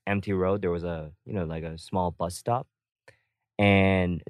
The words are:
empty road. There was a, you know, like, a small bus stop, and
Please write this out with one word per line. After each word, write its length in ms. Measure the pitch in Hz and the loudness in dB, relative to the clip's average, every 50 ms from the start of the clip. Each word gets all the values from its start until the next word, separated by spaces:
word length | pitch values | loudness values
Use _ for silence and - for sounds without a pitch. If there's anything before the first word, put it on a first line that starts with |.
| _ | _
empty 260 | 98 101 101 - 104 | -2 -2 -2 0 -2
road. 300 | 98 92 92 92 98 104 | 0 0 2 0 0 0
There 80 | 98 90 | 0 -2
was 140 | 87 85 85 | -2 -2 -4
a, 260 | 87 85 80 78 76 80 _ _ | -6 -6 -8 -10 -12 -16 _ _
you 60 | - - | -8 -6
know, 100 | 98 85 | -4 -4
like, 200 | 80 80 80 80 | -4 -6 -6 -8
a 120 | 82 80 | -8 -10
small 360 | 80 - - - 95 90 87 | -12 -10 -4 -2 -2 -2 -2
bus 240 | 80 - 87 82 87 | -2 -4 -6 -6 -6
stop, 300 | - - 117 120 127 139 - _ _ _ _ _ _ _ - - _ _ _ _ _ _ _ _ - | -6 -4 -2 -2 -2 -4 -8 _ _ _ _ _ _ _ -20 -20 _ _ _ _ _ _ _ _ 2
and 640 | 101 101 98 98 95 95 95 92 90 90 87 80 - | 4 6 6 6 6 6 4 4 2 0 -2 -4 -2